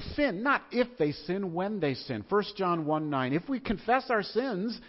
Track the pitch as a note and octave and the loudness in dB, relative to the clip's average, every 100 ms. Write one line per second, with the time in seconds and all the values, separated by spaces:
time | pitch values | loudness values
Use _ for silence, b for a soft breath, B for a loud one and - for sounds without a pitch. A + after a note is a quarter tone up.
0 | - - C#4+ F3+ B3+ C4 - A#3 B3 - | -2 0 0 2 0 0 0 0 0 2
1 | D3+ C#3+ - F#3 F#3+ E3 G3 G#3+ D3+ B2+ | 0 0 -4 -2 -2 -2 -2 0 0 -2
2 | - A#2 G2 G#3 G3+ - F#3 E3+ D3 D#3 | -4 -6 0 0 0 0 0 2 2 0
3 | D#3 C#3 B2+ D3+ - C4 - G3+ - B3+ | 2 0 2 0 0 -4 -2 -2 2 2
4 | - A3+ F#3 G#3+ C4+ F#3 A3 G#3+ | 4 0 0 -2 0 -2 -4 -6